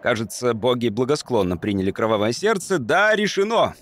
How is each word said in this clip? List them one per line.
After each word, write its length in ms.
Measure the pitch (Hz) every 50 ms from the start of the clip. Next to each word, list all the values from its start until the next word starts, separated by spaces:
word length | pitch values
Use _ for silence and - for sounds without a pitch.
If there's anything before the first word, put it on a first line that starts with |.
| -
Кажется, 500 | 113 123 107 113 101 - - 123 123 117
боги 360 | 110 98 127 123 123 117 117
благосклонно 640 | 101 110 131 123 147 147 - - 123 110 98 90 90
приняли 340 | 85 - 107 101 98 95 98
кровавое 440 | 95 - 113 110 110 104 104 110 120
сердце. 440 | - 185 208 226 190 - - 190
Да, 380 | 165 123 107 151 175 202 214 214
решено! 580 | 196 208 196 - - 196 214 233 208 156 101 - -